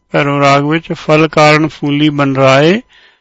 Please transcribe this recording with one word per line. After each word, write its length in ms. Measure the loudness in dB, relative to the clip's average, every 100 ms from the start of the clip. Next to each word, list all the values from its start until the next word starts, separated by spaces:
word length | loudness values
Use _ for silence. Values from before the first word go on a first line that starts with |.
| _
ਭੈਰੋ 300 | -4 -2 0
ਰਾਗ 220 | 2 2
ਵਿੱਚ, 300 | 0 -4 -6
"ਫਲ 340 | -10 -2 0 0
ਕਾਰਨ 400 | 2 2 2 -2
ਫੂਲੀ 420 | -6 -6 -2 -2
ਬਨ 260 | 0 -2 0
ਰਾਏ, 460 | 2 2 2 0 -6 _ _ _